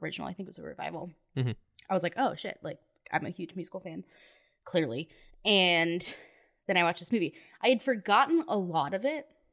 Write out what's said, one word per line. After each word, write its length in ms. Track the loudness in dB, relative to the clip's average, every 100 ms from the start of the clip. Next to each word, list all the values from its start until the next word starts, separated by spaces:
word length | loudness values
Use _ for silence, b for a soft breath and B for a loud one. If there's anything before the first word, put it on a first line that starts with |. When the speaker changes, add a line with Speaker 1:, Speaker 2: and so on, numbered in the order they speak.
Speaker 1:
original. 240 | -10 -8 -10
I 40 |
think 160 | -10 -12
it 20 |
was 80 | -12
a 40 |
revival. 480 | -12 -10 -8 -8 -12 -16 _ -4
Speaker 2:
Mm-hmm. 140 | -4 -6 _ -16 -4
Speaker 1:
I 60 |
was 80 | -2
like, 100 | -2 0
"Oh, 180 | -2 -2
shit." 220 | -8 -10
Like, 160 | -12 -12 _ _ -6
I'm 120 | -4 -4
a 40 |
huge 240 | -6 -10 -10
musical 240 | -10 -10
fan, 240 | -12 -12 b b b b b b
clearly. 440 | -2 0 2 -2 -8 b b -4
And 720 | 4 6 6 4 2 0 -2 B B B B B 0
then 80 | 2
I 60 |
watched 160 | 2 0
this 100 | -2
movie. 220 | 0 0 B B B
I 60 | 2
had 140 | 4
forgotten 640 | 2 -2 4 4 6 2 2
a 80 | -2
lot 380 | 0 0 0
of 100 | 0
it. 220 | -2 -2 -6 _ _